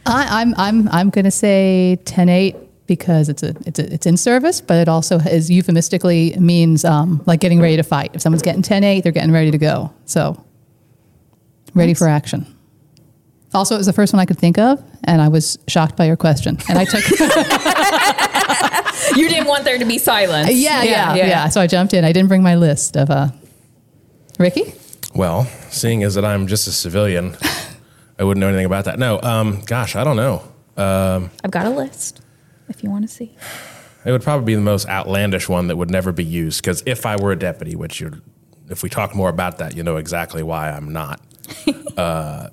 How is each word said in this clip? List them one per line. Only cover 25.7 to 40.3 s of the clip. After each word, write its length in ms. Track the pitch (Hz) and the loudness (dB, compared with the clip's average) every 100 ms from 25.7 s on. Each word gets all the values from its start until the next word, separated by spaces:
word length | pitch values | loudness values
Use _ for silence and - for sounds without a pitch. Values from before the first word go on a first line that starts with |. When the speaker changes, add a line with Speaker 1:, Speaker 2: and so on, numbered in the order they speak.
Speaker 3:
seeing 320 | - 117 113 | -6 -2 0
as 120 | 101 | 0
that 100 | 98 | 0
I'm 220 | 104 101 95 | -2 -2 -2
just 200 | 104 - | -2 -4
a 60 | |
civilian, 640 | - 87 95 104 87 87 78 302 - - - | -6 -4 -2 0 0 -4 -6 -6 -6 -12 -18
<laughs> 400 | _ _ _ - | _ _ _ -4
I 60 | |
wouldn't 160 | 95 98 | -2 0
know 80 | 98 | 0
anything 160 | 95 92 | 0 0
about 200 | 98 95 | -2 -4
that. 120 | - | -4
No, 220 | 127 104 | -2 -2
um, 380 | 120 113 110 104 - | -2 -2 -2 -4 -6
gosh, 280 | 120 117 98 | -6 -4 -4
I 80 | |
don't 120 | 139 117 | -2 0
know. 260 | 131 92 - - _ - | -2 -4 -8 -20 _ -4
Um, 540 | 98 95 95 92 90 - | -2 0 0 -2 -6 -10
Speaker 2:
I've 60 | 196 | -8
got 160 | 180 202 | -4 -4
a 40 | |
list, 500 | 269 269 - - - _ _ _ _ - | -4 -6 -10 -14 -14 _ _ _ _ -20
if 140 | - | -12
you 80 | 208 | -8
wanna 180 | 202 220 | -6 -6
see. 280 | - 233 - - - - - - _ | -10 -18 -16 -18 -18 -20 -20 -20 _
Speaker 3:
It 60 | - | -4
would 100 | 127 | -2
probably 240 | 147 147 113 | -2 -2 0
be 80 | |
the 60 | 107 | 0
most 260 | 104 101 - | 0 0 -2
outlandish 600 | 95 - 98 101 92 - | -6 -4 -2 0 -2 -2
one 180 | 90 87 | -2 -2
that 80 | 85 | -4
would 140 | 87 | -2
never 220 | 92 92 | -2 -2
be 120 | 85 | -4
used, 380 | 82 85 80 - | -6 -4 -6 -4
'cause 180 | - 85 - | -4 -4 -6
if 180 | 123 | -6
I 120 | 117 104 | -4 -2
were 160 | 101 | -2
a 60 | 92 | -2
deputy, 380 | 92 80 80 82 | -4 -8 -10 -12
which 240 | 80 - | -12 -12
you're, 140 | 80 - - _ _ _ - | -12 -14 -20 _ _ _ -16
if 120 | 92 | -12
we 60 | 95 | -8
talk 260 | - 101 | -6 -6
more 140 | 98 92 | -4 -4
about 300 | 82 90 - | -2 -6 -8
that, 180 | 80 82 | -12 -8
you 60 | |
know 140 | 82 80 | -6 -6
exactly 440 | 78 87 82 | -6 -8 -8